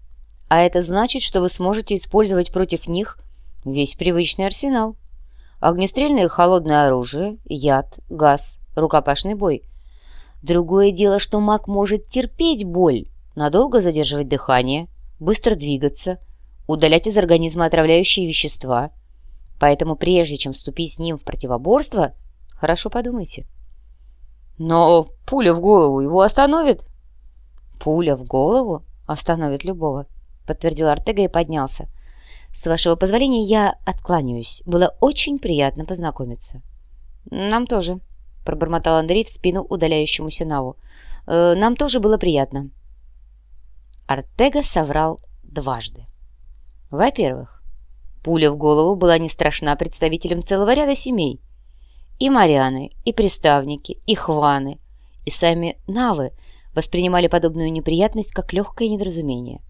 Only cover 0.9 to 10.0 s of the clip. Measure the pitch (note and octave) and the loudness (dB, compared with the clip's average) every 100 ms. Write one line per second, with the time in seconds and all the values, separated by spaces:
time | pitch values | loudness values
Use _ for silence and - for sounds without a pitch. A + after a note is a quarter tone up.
0.9 | F#3+ A#3+ C4 - F#3+ F3+ - F3+ G#3+ G#3+ | 0 0 -2 -2 0 0 0 -2 -2 -2
1.9 | G3+ - G#3 G#3+ F#3 F3 F#3 F#3 E3 - | -4 0 2 2 2 0 -2 -2 -4 -4
2.9 | F3 G#3+ - - - - - C3+ C#3 C#3 | -6 -6 -10 -20 -20 -18 -12 -6 -2 -2
3.9 | - F3 E3+ E3+ - G3 - C#4 B3+ A3 | 0 0 0 0 -2 -2 -2 -2 0 -2
4.9 | A3 - - - - - - E3 F3 F#3+ | -6 -18 -20 -20 -20 -20 -2 0 2 0
5.9 | B3+ D4 C#4 E3+ - F3 F#3 D#3 D3 C#3+ | 0 2 2 2 4 4 4 4 4 4
6.9 | B2+ A#2+ C#3+ G3 A3 - D3 C#3+ C3+ C#3+ | 2 -2 -4 -6 -8 -10 -2 2 2 0
7.9 | - - E3+ D3+ C#3+ - - - - D#3 | -12 -12 2 4 4 -2 -14 -10 -2 0
8.9 | D3+ C#3+ C#3+ F#3+ G#3 G3 C#3 - - - | 2 0 -2 -4 -2 -2 -2 -6 -20 -20
9.9 | - | -20